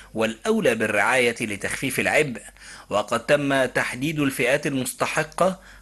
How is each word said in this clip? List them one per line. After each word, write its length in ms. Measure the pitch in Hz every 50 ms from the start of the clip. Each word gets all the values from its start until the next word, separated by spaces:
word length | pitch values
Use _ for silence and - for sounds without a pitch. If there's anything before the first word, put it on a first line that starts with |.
| - - -
والأولى 640 | 113 110 110 110 - - 220 220 226 190 135 120
بالرعاية 600 | 110 113 107 104 104 101 110 123 131 123 120 117 -
لتخفيف 580 | 123 107 104 95 - 95 - - - 135 - -
العبء. 420 | 107 92 101 135 156 147 117 110 - - - - - - - - - -
وقد 360 | - - 208 - 123 117 113
تم 400 | - 147 147 143 139 139 135 131
تحديد 540 | 120 - 139 123 - - 127 131 156 165 147
الفئات 480 | 147 135 135 - 131 120 135 143 - 160
المستحقة 920 | 143 131 123 117 - - 135 120 - - 156 151 - - - 185 185 - - - - -